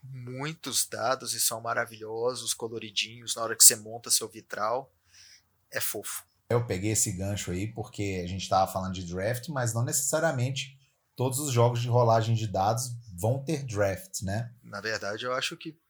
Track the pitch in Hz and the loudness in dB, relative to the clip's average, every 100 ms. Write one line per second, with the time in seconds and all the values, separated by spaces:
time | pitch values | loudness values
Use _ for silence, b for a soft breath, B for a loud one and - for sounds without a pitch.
0 | 131 131 123 127 143 160 - 113 - 107 | -14 -12 -10 -6 -6 -6 -4 -2 -2 0
1 | 110 131 123 117 - 113 117 117 117 110 | 0 0 -2 -2 0 0 -2 -2 -2 -6
2 | 107 113 117 127 120 - 117 113 107 101 | -8 -2 0 -2 -4 -4 -4 -6 -6 -4
3 | 110 120 117 117 113 117 - 117 107 117 | -4 -6 -8 -4 -4 8 8 8 -4 -12
4 | 113 - 110 107 98 - 104 120 139 _ | 0 0 0 -10 -10 -2 0 0 -4 _
5 | B B B B B _ _ - - 107 | B B B B B _ _ -4 -4 -4
6 | - - - _ _ 120 117 92 101 110 | -8 -10 -12 _ _ 0 0 -2 0 2
7 | - 90 98 101 - 90 104 117 107 - | 0 0 -2 -4 -4 -4 -4 -6 -12 -6
8 | 101 95 87 95 - 98 92 95 92 92 | -4 -2 -4 -6 2 4 4 0 -4 -4
9 | 87 87 98 120 - 139 120 110 131 156 | -6 -2 -2 -2 -4 -2 0 0 0 0
10 | - 156 160 139 120 135 - - b b | 0 2 2 2 -2 -2 -6 -12 b b
11 | _ - 127 127 147 120 120 120 120 120 | _ -2 -2 0 0 6 6 6 2 4
12 | 120 113 110 113 110 95 98 120 - - | 8 6 6 2 2 2 2 2 -2 -8
13 | - 90 104 135 135 151 135 104 101 92 | -10 -4 0 0 -2 -4 -2 2 2 0
14 | - - 95 101 120 - - 101 110 107 | -6 -6 -4 -2 -4 -10 -14 -8 -4 -4
15 | 98 107 123 127 131 170 165 156 | -4 -4 -4 -2 -4 -6 -12 -14